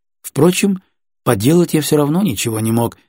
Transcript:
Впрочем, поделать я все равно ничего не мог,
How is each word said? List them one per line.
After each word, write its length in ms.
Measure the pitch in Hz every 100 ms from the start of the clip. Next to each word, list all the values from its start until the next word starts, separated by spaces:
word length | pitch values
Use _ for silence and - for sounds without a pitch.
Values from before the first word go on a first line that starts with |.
| _ _
Впрочем, 600 | - - 175 180 202 185 - _ _ _
поделать 500 | 127 113 117 175 170
я 80 | 156
все 160 | 147 151
равно 240 | 143 170
ничего 380 | 202 98 117 110
не 120 | 113
мог, 260 | 117 117 -